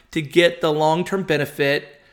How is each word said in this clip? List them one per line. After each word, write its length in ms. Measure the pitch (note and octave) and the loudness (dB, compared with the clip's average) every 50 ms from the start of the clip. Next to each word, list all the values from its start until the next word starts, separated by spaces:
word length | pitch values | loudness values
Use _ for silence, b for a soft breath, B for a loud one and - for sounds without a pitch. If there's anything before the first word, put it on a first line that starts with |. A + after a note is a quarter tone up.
| B B | B B
to 100 | - E3 | -6 -6
get 380 | D3+ C3+ - E3+ E3+ E3+ E3+ - | -6 0 4 4 4 4 2 0
the 140 | - D#3+ D3+ | -2 0 0
long-term 500 | D3+ D#3 D#3 D#3+ E3+ F3+ - G3 F#3+ F#3 | 2 2 2 2 0 -2 -2 -4 -4 -2
benefit 640 | - D#3 C#3+ C#3+ C#3+ - - D3 C#3 C#3+ - - - b b b b | -2 -2 -2 -2 -4 -4 -2 0 0 0 -2 -4 -8 b b b b